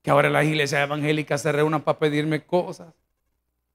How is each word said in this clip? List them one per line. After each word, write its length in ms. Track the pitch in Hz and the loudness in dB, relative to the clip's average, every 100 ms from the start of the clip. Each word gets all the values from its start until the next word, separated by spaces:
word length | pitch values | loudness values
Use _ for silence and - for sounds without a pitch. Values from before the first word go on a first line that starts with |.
que 80 | - | 2
ahora 180 | 143 147 | 4 4
las 180 | 143 151 | 2 2
iglesias 360 | 156 143 147 | 0 -2 -2
evangélicas 580 | 143 147 147 156 147 143 | -2 -2 -2 -2 -2 -4
se 120 | 151 | -2
reúnan 320 | 143 156 156 | 0 0 0
para 160 | 160 147 | -2 0
pedirme 440 | 156 147 151 151 | 0 0 -2 -4
cosas 480 | - 180 175 - 170 _ _ _ _ _ _ _ _ | -2 -2 -2 -8 -18 _ _ _ _ _ _ _ _